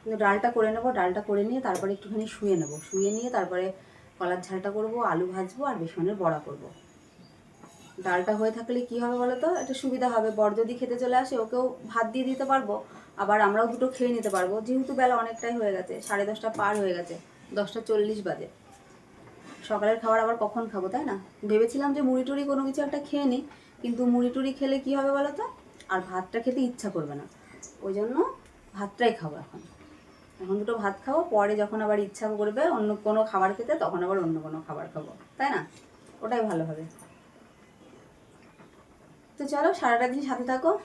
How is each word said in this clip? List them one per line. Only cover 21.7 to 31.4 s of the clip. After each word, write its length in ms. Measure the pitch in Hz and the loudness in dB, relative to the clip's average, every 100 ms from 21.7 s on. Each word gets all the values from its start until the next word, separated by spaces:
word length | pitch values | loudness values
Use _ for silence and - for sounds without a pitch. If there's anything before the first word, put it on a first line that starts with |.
| 269 285 285 | 2 0 2
যে 40 | 262 | 2
মুড়ি 140 | 254 254 | 2 0
টুড়ি 140 | 277 277 | -2 0
কোনো 120 | 277 269 | 0 0
কিছু 120 | 269 285 | -2 -2
একটা 120 | 285 285 | -4 -4
খেয়ে 180 | 285 285 | 0 2
নিই, 100 | 247 - - - - | 0 -4 -16 -20 -10
কিন্তু 200 | 240 226 247 | -6 0 2
মুড়ি 180 | 240 247 | 4 2
টুড়ি 160 | 262 269 269 | 0 -2 -2
খেলে 180 | 269 269 | 0 0
কী 80 | 269 277 | 0 0
হবে 140 | 277 277 | 2 2
বলো 140 | 285 294 | 0 -2
তো, 40 | 480 - - - - | -8 -8 -20 -20 -4
আর 80 | 190 185 | -4 -2
ভাতটা 300 | 185 - 233 | -6 -4 -2
খেতে 160 | 233 247 254 | -2 0 -2
ইচ্ছা 200 | - 202 | -2 -6
করবে 200 | 175 151 143 | -4 -6 -8
না, 40 | 147 - - - - - 196 | -12 -20 -20 -20 -20 -10 -6
ওই 60 | 196 | -2
জন্য 180 | 220 269 523 539 - - - 196 | -2 0 0 -2 -18 -20 -18 -8
ভাতটাই 360 | 202 - 240 185 | -8 2 2 2
খাবো 160 | 160 147 | -6 -10
এখন। 160 | 139 - - - - - - - - - | -14 -18 -20 -20 -20 -20 -20 -20 -20 -12
এখন 140 | 185 202 | -4 -2
দুটো 140 | 208 226 | 0 0
ভাত 140 | 202 196 | -2 -4
খাবো, 160 | - 294 339 | 0 0 2
পরে 200 | 214 | 2